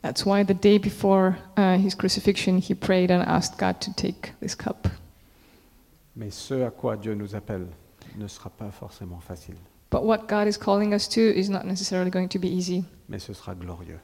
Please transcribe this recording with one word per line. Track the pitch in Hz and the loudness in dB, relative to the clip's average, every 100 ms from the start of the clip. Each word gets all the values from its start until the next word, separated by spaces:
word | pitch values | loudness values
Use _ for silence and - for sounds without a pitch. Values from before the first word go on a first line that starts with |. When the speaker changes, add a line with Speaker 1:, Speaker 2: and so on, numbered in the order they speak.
Speaker 1:
That's | - - 202 | -4 -2 2
why | 202 196 | 2 4
the | |
day | 190 202 208 | 4 6 6
before, | 202 - 196 190 185 180 - - | 4 0 4 6 4 2 -2 2
uh, | 190 185 | 4 4
his | 190 - | 2 0
crucifixion, | 185 202 208 190 - 185 | -2 2 2 2 2 2
he | - 185 | 0 -2
prayed | - 185 180 | 2 2 4
and | 180 - | 4 4
asked | 170 - - | 0 0 -2
God | 185 185 | -2 -2
to | - | -8
take | 190 190 - - - | -4 -4 -6 -14 -10
this | - - | -10 -8
cup. | - - - - - _ _ _ _ _ _ _ _ _ _ 123 | -8 -4 -6 -6 -20 _ _ _ _ _ _ _ _ _ _ -12
Speaker 2:
Mais | 107 | -12
ce | - - 135 | -12 -6 -2
à | 123 | -2
quoi | - 127 107 | -2 -4 -4
Dieu | 107 104 | -4 -6
nous | 104 104 | -6 -10
appelle | - 98 90 85 _ _ - - | -6 -8 -8 -14 _ _ -18 -14
ne | 104 | -12
sera | - - | -12 -18
pas | _ 104 | _ -14
forcément | - - - 90 87 | -14 -16 -14 -14 -14
facile. | - 87 - - - _ _ | -14 -16 -14 -20 -20 _ _
Speaker 1:
But | - | 0
what | 220 220 220 | 2 0 0
God | 208 208 | 0 0
is | 208 | 0
calling | - 202 208 | 0 2 2
us | 208 - | 0 0
to | 226 | 4
is | 226 - 196 | 4 4 0
not | 196 185 | -4 -4
necessarily | 185 196 185 180 | -6 -2 -2 0
going | 185 185 | 0 -2
to | 190 | -2
be | 180 | -2
easy. | 180 180 180 170 - - | -2 -2 -4 -4 -12 -14
Speaker 2:
Mais | 101 | -12
ce | - | -12
sera | 98 - 90 | -14 -12 -12
glorieux. | 90 87 85 82 | -12 -12 -14 -18